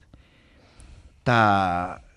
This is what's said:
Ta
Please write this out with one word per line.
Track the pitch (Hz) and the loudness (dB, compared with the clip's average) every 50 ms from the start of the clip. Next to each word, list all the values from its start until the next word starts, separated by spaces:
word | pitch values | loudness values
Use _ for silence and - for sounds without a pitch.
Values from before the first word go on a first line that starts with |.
| _ _ _ - _ _ _ _ _ _ _ _ _ _ _ - - - - - - - _ _ - | _ _ _ -20 _ _ _ _ _ _ _ _ _ _ _ -20 -20 -20 -20 -20 -20 -20 _ _ -4
Ta | 127 120 117 110 104 98 98 95 90 87 87 90 85 85 - - - _ | 0 2 2 2 2 2 0 0 -2 -4 -4 -6 -8 -12 -16 -20 -20 _